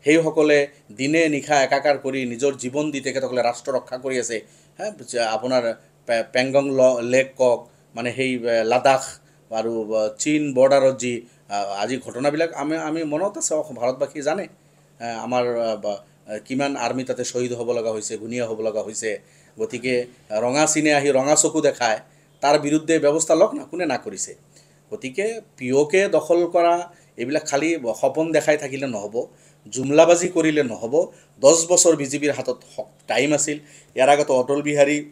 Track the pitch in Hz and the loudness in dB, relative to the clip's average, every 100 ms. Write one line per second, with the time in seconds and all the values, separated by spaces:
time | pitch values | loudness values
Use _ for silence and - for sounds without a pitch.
0 | 139 160 160 156 151 147 143 - _ 104 | 4 2 2 0 2 2 0 -8 _ -6
1 | 135 160 160 147 131 147 131 139 147 135 | 0 2 2 0 0 2 2 2 2 0
2 | 135 135 123 117 139 131 127 139 151 139 | -2 -4 -6 -2 -2 -2 -6 -4 -4 -4
3 | 135 127 127 123 120 120 - 127 - 127 | -6 -4 -2 0 -2 -2 -4 -6 -6 -8
4 | 135 131 113 110 - _ _ - 202 208 | -4 -4 -4 -6 -8 _ _ -10 -10 -10
5 | 113 123 113 110 123 127 117 110 _ _ | -8 -2 -2 -2 0 0 0 -6 _ _
6 | - 113 113 127 131 139 139 135 131 123 | -2 -2 0 -2 2 2 2 4 4 4
7 | 120 127 135 - 127 117 - _ _ 117 | 2 2 0 2 2 2 -2 _ _ -8
8 | 120 117 131 127 117 113 110 123 135 131 | -6 -4 -2 -2 0 0 2 4 4 2
9 | - - _ _ _ 110 113 113 107 110 | 0 -18 _ _ _ -4 -2 -4 -2 -2
10 | 107 - 151 151 147 127 135 139 135 127 | -2 -2 0 0 0 4 6 6 4 2
11 | 123 120 - _ _ 101 98 98 107 127 | -4 -6 -10 _ _ -6 -4 -4 -4 -4
12 | - 113 143 147 165 - 147 160 156 160 | -8 -2 -2 0 -4 -4 -4 -4 -4 -6
13 | 156 151 196 208 - 156 156 123 120 135 | -4 -4 -4 -4 -4 -4 -4 -4 -4 -2
14 | 139 151 139 190 170 _ _ _ _ _ | -6 -4 -4 -4 -8 _ _ _ _ _
15 | 117 113 117 123 123 117 113 107 104 101 | -10 -8 -2 -2 0 -2 -2 -2 -4 -8
16 | - _ - 107 - 131 143 135 117 123 | -12 _ -14 -14 -6 -4 -4 -2 -4 -4
17 | 127 123 123 123 123 120 117 117 113 110 | -4 -6 -4 -4 -4 -4 -4 -2 -2 -4
18 | 104 110 110 120 113 110 110 107 101 110 | -6 -10 -8 -6 -4 -4 -4 -4 -6 -6
19 | 113 101 _ _ _ - 110 123 127 123 | -6 -6 _ _ _ -8 -6 -4 -2 -2
20 | 123 - _ 107 120 139 156 160 151 147 | -4 -14 _ -4 0 2 2 2 2 2
21 | 143 131 139 151 160 156 147 - 117 110 | 4 2 2 2 2 2 0 0 -2 -2
22 | - _ _ _ 139 151 143 156 156 165 | -6 _ _ _ 2 2 2 -2 2 2
23 | 143 156 160 160 214 285 - 170 170 120 | 4 2 2 4 4 0 -10 -6 -4 -4
24 | 110 98 - - _ _ _ _ _ 107 | -6 -10 -12 -14 _ _ _ _ _ -12
25 | 131 131 208 226 - _ 127 131 147 185 | -8 -4 -4 -6 -16 _ 0 0 2 2
26 | 196 156 - 175 170 175 170 175 175 - | 2 0 2 0 2 2 2 0 -4 -16
27 | _ - 120 147 151 143 160 165 120 107 | _ -10 -4 -4 -2 -2 -2 -2 -4 -2
28 | 139 151 165 151 151 151 143 135 135 107 | -2 0 0 0 2 0 -2 -8 -6 -6
29 | 101 113 - _ _ _ 107 120 139 147 | -6 -6 -8 _ _ _ -12 -6 2 6
30 | 160 175 180 170 160 151 131 107 113 147 | 8 6 2 0 0 0 -2 -4 -2 -2
31 | 185 - _ _ 135 165 165 180 175 156 | -2 -8 _ _ 6 6 2 4 4 2
32 | 139 143 143 131 131 123 - - - _ | 0 -2 -2 -4 -6 -8 -10 -14 -14 _
33 | - 110 139 147 - - - - _ 117 | -4 0 2 0 0 -6 -12 -20 _ 2
34 | 131 143 147 131 127 143 147 147 139 147 | 4 4 4 2 2 -2 0 4 4 4
35 | 147 | -4